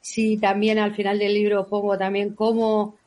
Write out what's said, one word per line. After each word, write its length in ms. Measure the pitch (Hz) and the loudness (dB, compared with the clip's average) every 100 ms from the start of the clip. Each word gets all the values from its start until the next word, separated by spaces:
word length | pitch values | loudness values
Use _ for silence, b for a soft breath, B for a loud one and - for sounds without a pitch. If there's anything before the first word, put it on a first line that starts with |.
Si 360 | - - 220 214 | -8 -2 -2 2
también 400 | 208 196 214 214 | 0 2 2 2
al 160 | 208 | 0
final 240 | 208 196 202 | -2 -2 0
del 160 | 202 | 0
libro 320 | 208 208 202 196 | 2 2 0 0
pongo 320 | 208 202 190 | -2 0 0
también 380 | 190 196 202 208 | 0 -2 -4 -2
cómo 600 | 220 226 220 214 208 214 | 0 2 2 0 -2 -8